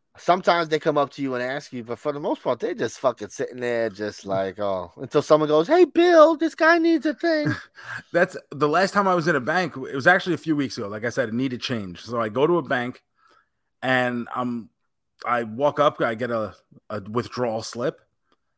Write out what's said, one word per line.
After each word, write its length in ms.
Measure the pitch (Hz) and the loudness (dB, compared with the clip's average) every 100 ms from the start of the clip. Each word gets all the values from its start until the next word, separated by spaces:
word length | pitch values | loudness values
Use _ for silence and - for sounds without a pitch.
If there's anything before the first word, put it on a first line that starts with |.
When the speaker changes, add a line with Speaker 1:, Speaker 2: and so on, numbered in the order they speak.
| _ - | _ -8
Speaker 1:
sometimes 500 | - 180 185 170 160 | 0 0 2 2 2
they 100 | 156 | -2
come 180 | 160 147 | 0 0
up 120 | 139 | 0
to 120 | - | -2
you 120 | 139 | -6
and 80 | 127 | -4
ask 300 | 123 139 - | -4 -6 -10
you, 100 | 127 | -12
but 140 | 113 117 | -10 -8
for 100 | 151 | -6
the 60 | 143 | -4
most 220 | 175 262 | -4 -4
part, 160 | - 123 | -4 -4
they're 140 | 160 | -4
just 240 | 175 120 - | -4 -6 -2
fucking 300 | 135 117 101 | -2 -2 -8
sitting 320 | - 135 127 | -8 -8 -6
there 300 | 123 117 113 | -4 -2 -2
just 340 | 98 104 - 98 | -4 -8 -8 -6
like, 320 | 95 98 92 | -4 -4 -4
oh, 320 | 101 95 90 - | -4 -4 -6 -12
until 260 | 135 151 | -2 0
someone 260 | - 151 151 | 4 4 6
goes, 180 | 151 170 | 2 4
"Hey, 160 | 339 | 4
Bill, 520 | 339 320 349 339 302 320 | 4 4 6 8 8 6
this 180 | 320 - | -2 2
guy 220 | 320 339 | 4 4
needs 280 | 330 320 302 | 4 2 0
a 80 | |
thing." 400 | - 339 311 294 - - - | -2 0 0 0 -4 -8 -20
Speaker 2:
<laughs> 300 | - - - | -16 -16 -4
That's, 240 | 170 180 - - | 0 0 -2 -12
the 180 | 143 147 | -2 2
last 240 | 160 190 | 4 2
time 140 | 202 196 | 2 2
I 60 | |
was 140 | 180 156 | 2 2
in 80 | 151 | 0
a 40 | |
bank, 360 | 120 170 175 135 | 0 -2 -2 -6
it 180 | 127 | -8
was 120 | 139 131 | 0 4
actually 260 | 185 185 | 4 2
a 40 | 160 | -4
few 180 | 160 147 | -2 -2
weeks 220 | 135 - | -2 -4
ago. 100 | 104 | -6
Like 160 | 107 | -4
I 60 | 117 | -4
said, 180 | 117 117 | -2 -2
it 60 | |
needed 260 | 113 135 120 | 0 -2 -4
change. 420 | - 120 95 87 | -6 -6 -6 -12
So 180 | - 117 | -8 -4
I 80 | 110 | -2
go 160 | 107 151 | 2 2
to 120 | 175 | 2
a 40 | |
bank, 400 | 131 127 123 127 _ _ _ _ _ _ _ _ | 0 -4 -4 -10 _ _ _ _ _ _ _ _
and 440 | 127 127 123 123 117 | 0 2 2 -2 -6
I'm, 340 | - 123 120 104 _ _ _ _ _ - | -4 -4 -4 -10 _ _ _ _ _ -4
I 180 | 120 | -2
walk 340 | 117 110 143 143 | -2 -2 0 2
up, 220 | 147 151 | 2 2
I 140 | 135 110 | -2 -2
get 140 | 120 | -2
a, 220 | 117 104 - _ - - | -2 -4 -8 _ -20 -10
a 120 | 107 95 | -10 -4
withdrawal 540 | 113 113 - 123 110 | -4 -4 -2 -2 -2
slip, 380 | 110 113 127 - _ _ _ _ _ | -6 -6 -6 -6 _ _ _ _ _